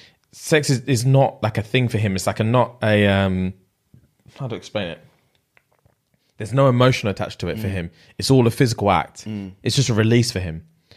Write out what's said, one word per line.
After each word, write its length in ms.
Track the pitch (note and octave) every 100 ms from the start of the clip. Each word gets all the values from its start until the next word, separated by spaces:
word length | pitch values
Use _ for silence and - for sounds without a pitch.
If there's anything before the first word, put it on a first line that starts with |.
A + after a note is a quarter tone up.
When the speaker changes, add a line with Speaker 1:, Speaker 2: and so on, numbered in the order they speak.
| - _ _
Speaker 1:
sex 360 | - - D#3 D3
is, 100 | B2+
is 260 | C3 A#2 B2+
not, 340 | C3+ C3+ -
like, 140 | G#2+ G#2+
a 40 |
thing 240 | G#2 C3 B2
for 100 | G#2+
him. 180 | G#2+ F#2
It's, 100 | -
like, 140 | F#2+
a, 40 |
not 320 | A2 B2 A2 -
a, 240 | A2 G#2 G2+
um, 480 | G2 G2 F#2 F#2 - _ _ _ _ _ _ _ -
how 100 | C3+
to 80 | G2
explain 320 | - G#2+ F2+
it? 100 | D#2+ _ _ _ _ _ _ _ _ _ _ _ _ _ -
There's 140 | G2+
no 160 | B2+ C#3
emotion 400 | B2 B2+ A#2+ G#2+
attached 300 | F#2+ F2+ -
to 80 | F2
it 100 | G#2+
for 100 | G#2
Speaker 2:
Mm. 40 |
Speaker 1:
him. 180 | G2 E2+ - _ -
It's 120 | -
all 160 | C3 A#2
a 40 |
physical 400 | - C3 A2 G2+
act. 360 | F2 - - G#2+
Speaker 2:
Mm. 260 | G#2+ F#2+ F#2+
Speaker 1:
It's 140 | - C#3
just 120 | B2+
a 60 |
release 360 | G#2+ A2 A#2+ A#2
for 80 | F#2
him. 240 | F2+ D#2+ - _ _